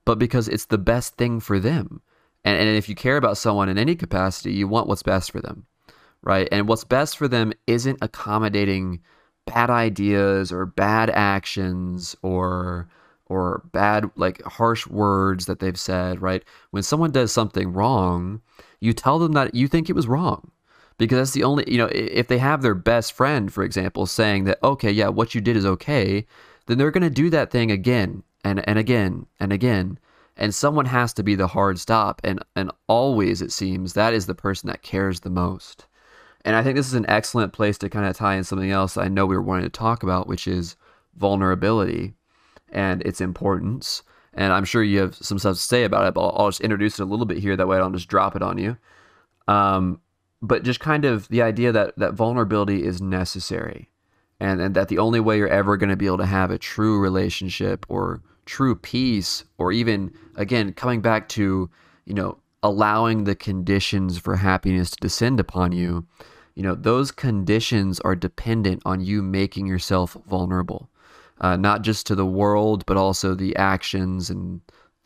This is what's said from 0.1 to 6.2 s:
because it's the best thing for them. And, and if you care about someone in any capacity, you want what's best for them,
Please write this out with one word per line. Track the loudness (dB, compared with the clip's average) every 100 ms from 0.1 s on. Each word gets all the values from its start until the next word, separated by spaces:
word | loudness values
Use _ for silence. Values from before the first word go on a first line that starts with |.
| 0
because | 2 0 0
it's | -4 0
the | 0
best | 2 0 -2 -2
thing | -2 -2
for | -2 0
them. | 2 0 -2 -10 -20 _ _ _
And, | -2 2
and | 2 2
if | -2
you |
care | -4 0 2
about | 2 0
someone | 0 2 2
in | 0
any | 0
capacity, | -2 -2 -2 -2 -2 -4
you | -2 0
want | 0 0
what's | -2
best | 0 -2 -2
for | -8
them, | -10 -14 -20 _ _ _ _ _